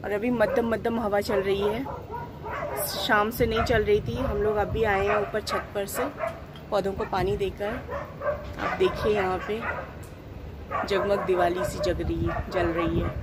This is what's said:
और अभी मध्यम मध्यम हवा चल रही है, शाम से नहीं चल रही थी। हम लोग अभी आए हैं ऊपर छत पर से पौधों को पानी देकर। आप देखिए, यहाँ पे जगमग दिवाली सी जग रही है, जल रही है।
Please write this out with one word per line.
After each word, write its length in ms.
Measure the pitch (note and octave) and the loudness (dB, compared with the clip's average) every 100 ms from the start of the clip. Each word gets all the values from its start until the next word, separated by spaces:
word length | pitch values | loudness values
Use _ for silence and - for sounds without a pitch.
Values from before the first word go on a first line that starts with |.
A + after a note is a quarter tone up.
और 80 | - | -2
अभी 180 | G#3 A#3+ | 0 2
मध्यम 400 | B3 G#3+ - A#3 | 4 4 4 2
मध्यम 300 | A3 A#3 A3+ | 0 0 0
हवा 220 | G#3+ G3+ | 2 0
चल 180 | G3+ G#3 | 2 0
रही 220 | F#3+ G3 | 2 2
है, 220 | G#3 A3 C#4 - - A#4 - - A4 C5 D#5+ - - | 2 0 -4 -8 -8 -8 -10 -10 -8 -6 -4 -4 -4
शाम 420 | - - G#3+ G#3 | -2 4 4 4
से 160 | A3+ A#3 | 2 2
नहीं 180 | A3+ | 2
चल 200 | A#3 A#3 | 4 4
रही 180 | G#3 G#3 | 6 4
थी। 120 | G#3 | 2
हम 240 | A#3+ C4 G#3 | -2 0 2
लोग 200 | G#3 G#3+ | 2 2
अभी 260 | F#3+ A3 | 0 2
आए 240 | A3 G3 G3+ | 2 2 4
हैं 100 | G#3 | 2
ऊपर 240 | G3+ A3 | 0 -2
छत 300 | G#3 F#3+ F3+ G#3 | -2 -4 -2 -4
पर 100 | G3 | -4
से 200 | - C4+ - E4 - - - - | -2 -4 -2 -6 -6 -12 -14 0
पौधों 240 | G3+ F#3+ | 0 0
को 120 | F#3+ G#3+ | -2 -2
पानी 320 | F#3+ F#3 G3+ | 0 0 0
देकर। 360 | G3 F#3+ G#3 B3 - C#5+ D5+ - C#5 D5+ - - | -2 -2 -6 -6 -6 -8 -8 -4 -4 -2 -6 -4
आप 180 | - - | -4 2
देखिए, 340 | F#4 - A3 | 2 4 2
यहाँ 320 | G#3 F#3 F#3 - | 2 2 0 -2
पे 100 | G#3+ A#3 - - - - - - - - - - - F#3 | -4 -4 -6 -8 -12 -14 -14 -14 -12 -12 -12 -6 -4 0
जगमग 380 | G3 F#3+ G3+ F3+ | 2 4 2 2
दिवाली 400 | F3+ F3 F3+ G3 | 4 4 2 -2
सी 140 | - | 0
जग 220 | G3 E3 | 0 0
रही 240 | E3 E3 E3+ | 0 0 0
है, 260 | E3 - | 0 -2
जल 160 | F#3 E3+ | 0 2
रही 320 | E3 E3 E3 | 2 2 2
है। 100 | E3+ - | 0 -2